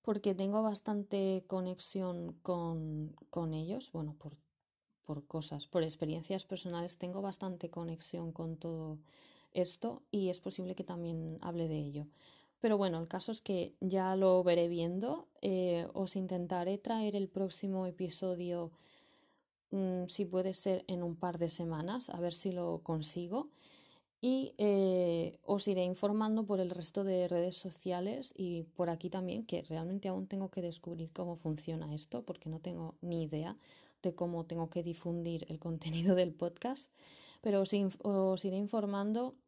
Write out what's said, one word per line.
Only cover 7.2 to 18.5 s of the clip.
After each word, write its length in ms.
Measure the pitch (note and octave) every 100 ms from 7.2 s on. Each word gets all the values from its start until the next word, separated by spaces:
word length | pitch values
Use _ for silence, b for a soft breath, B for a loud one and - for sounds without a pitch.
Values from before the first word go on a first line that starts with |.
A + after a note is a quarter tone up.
bastante 480 | G3 F#3+ F#3+ F3+ E3+
conexión 640 | E3+ E3+ E3 - F3 E3
con 240 | E3 E3 D#3+
todo 440 | E3 E3 D#3+ D3+ B B B B B
esto 500 | - F3+ - A3+ - _
y 200 | G#3 F#3
es 100 | F3+
posible 340 | - F#3+ F3+
que 100 | F#3
también 520 | F3+ F3 E3+ E3 D#3+ D#3+
hable 260 | F3 E3+ E3
de 100 | D3+
ello. 280 | D3 C#3+ D3+ B B B B _
Pero 140 | A3+ G#3
bueno, 200 | G3 E3
el 100 | E3
caso 220 | - -
es 120 | A3
que 320 | - F#3+ F3 -
ya 360 | F#3+ F#3+ F#3 F#3+
lo 260 | F#3+ F#3
veré 260 | F3+ F3 E3+
viendo. 600 | F3 E3 F3+ A#3 D#4+ - _
Eh, 440 | G3 F#3+ F3+ E3+ E3+
os 240 | - F#3+ G3
intentaré 600 | F#3 F#3 F3 F3+ F3 G3+
traer 360 | - A3+ G#3+
el 140 | G3+ F#3+
próximo 560 | - F#3+ - G3 F#3+
episodio, 880 | F#3 F3+ F3+ - F#3+ F3+ F3